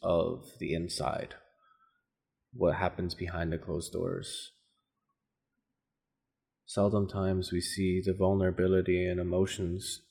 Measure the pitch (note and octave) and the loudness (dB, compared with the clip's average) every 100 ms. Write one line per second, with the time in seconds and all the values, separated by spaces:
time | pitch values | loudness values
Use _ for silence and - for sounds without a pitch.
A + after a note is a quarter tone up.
0 | - E2+ - - - - - E2 F2 - | 2 2 2 -2 -10 -8 -4 -2 -4 -4
1 | - - - - _ _ _ _ _ _ | -2 -4 -6 -12 _ _ _ _ _ _
2 | _ _ _ _ _ - F2 D#2 F2+ - | _ _ _ _ _ 0 2 2 -2 -2
3 | F2+ - E2+ E2+ E2 E2 - E2 - F2 | -6 -6 -6 -4 -2 -4 -4 -6 -6 -4
4 | F2 F2 - - - _ _ _ _ _ | -4 -6 -8 -12 -14 _ _ _ _ _
5 | _ _ _ _ _ _ _ _ _ _ | _ _ _ _ _ _ _ _ _ _
6 | _ _ _ _ _ _ - - G2+ G#2 | _ _ _ _ _ _ -6 2 2 4
7 | G2 G2+ F#2+ F#2 F2+ F2 - - F#2+ F#2 | 0 0 2 0 0 -2 -2 0 0 2
8 | F#2+ F#2+ F#2 G2 F#2 F2+ F#2 F#2+ F2+ F2+ | 0 2 4 4 2 4 4 4 4 2
9 | F2+ F2+ F2+ F2+ F#2+ - F2+ F#2 - - | 2 0 0 2 2 0 -2 -4 -6 -10
10 | _ | _